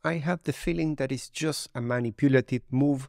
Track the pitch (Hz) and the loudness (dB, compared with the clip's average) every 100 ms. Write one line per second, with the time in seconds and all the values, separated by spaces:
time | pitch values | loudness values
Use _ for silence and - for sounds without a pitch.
0 | 160 165 151 175 - - 175 170 160 147 | -4 -2 -2 -4 -4 -4 -4 0 -2 -2
1 | 135 131 - - 156 147 - 127 120 123 | -2 -4 -8 -4 -4 -4 -6 -6 -2 -2
2 | 120 - 143 131 - 123 - 127 143 139 | -2 2 4 6 4 -4 -2 0 2 0